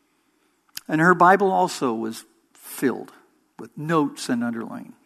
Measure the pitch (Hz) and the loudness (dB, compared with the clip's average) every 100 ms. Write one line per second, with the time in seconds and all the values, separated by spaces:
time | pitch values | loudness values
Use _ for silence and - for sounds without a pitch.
0 | _ _ _ _ _ _ _ - - 156 | _ _ _ _ _ _ _ -20 -6 0
1 | 170 180 180 190 196 185 180 - 131 113 | 2 6 6 6 4 2 0 -2 -4 -4
2 | 113 113 - _ _ _ - - 131 101 | -6 -10 -16 _ _ _ -18 -4 -2 -2
3 | - - _ _ _ - 113 - 151 165 | -10 -20 _ _ _ -20 -18 -12 -2 0
4 | 143 - - 123 120 117 110 117 - - | 0 -4 -6 -4 -4 -6 -10 -12 -16 -20